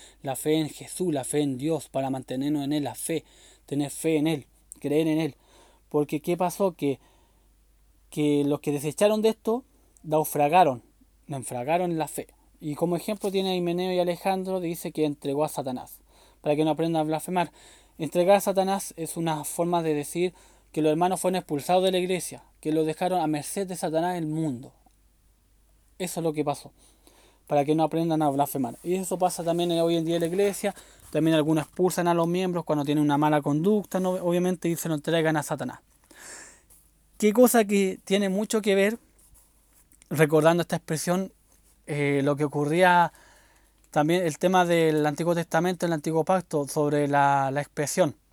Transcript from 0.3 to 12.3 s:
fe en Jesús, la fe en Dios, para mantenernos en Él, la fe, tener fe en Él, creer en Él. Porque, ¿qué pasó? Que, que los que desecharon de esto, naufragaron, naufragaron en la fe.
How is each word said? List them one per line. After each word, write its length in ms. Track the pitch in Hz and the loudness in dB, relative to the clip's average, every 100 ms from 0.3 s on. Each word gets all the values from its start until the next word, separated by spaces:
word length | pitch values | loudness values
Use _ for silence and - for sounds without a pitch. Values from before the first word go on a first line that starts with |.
| 127 | -4
fe 180 | 151 156 | 0 0
en 140 | 151 | -2
Jesús, 440 | - 131 - 185 | -8 -14 -6 -4
la 120 | 143 123 | -4 -2
fe 160 | 147 | -2
en 160 | 147 127 | -2 -4
Dios, 320 | 147 156 - | -4 -4 -4
para 200 | 135 135 | -6 -4
mantenernos 540 | 131 135 131 143 151 | -6 -6 -4 -2 -2
en 80 | 139 | -2
Él, 140 | 151 135 | -2 -4
la 100 | 113 | -6
fe, 300 | - 165 - - - _ - | -6 -6 -8 -18 -20 _ -6
tener 260 | 143 143 | -4 -4
fe 240 | - 160 156 | -4 0 2
en 120 | 156 | 0
Él, 180 | 151 - _ _ - | -2 -8 _ _ -10
creer 280 | 139 147 160 | 0 0 2
en 120 | 156 | 0
Él. 160 | 156 - _ - _ _ _ | -2 -8 _ -20 _ _ _
Porque, 320 | 151 147 151 | -2 -2 -4
¿qué 160 | 175 175 | -2 -2
pasó? 360 | 180 - 196 | -2 0 -2
Que, 260 | 165 143 123 _ _ _ _ _ _ _ _ _ _ _ | 0 -2 -4 _ _ _ _ _ _ _ _ _ _ _
que 340 | - 151 143 143 | -2 2 2 2
los 140 | 143 | 0
que 120 | - | -2
desecharon 500 | 143 147 - - 214 | -4 -4 2 2 4
de 80 | 220 | 0
esto, 340 | 226 - 240 - _ _ _ | 0 -2 -4 -6 _ _ _
naufragaron, 800 | 160 151 151 151 147 175 160 120 - _ _ _ - | -2 0 0 0 4 4 4 2 -8 _ _ _ -12
naufragaron 680 | 139 120 123 123 175 175 | -10 -8 -8 -2 0 0
en 60 | 165 | -2
la 100 | 151 | -4
fe. 200 | - - | -8 -14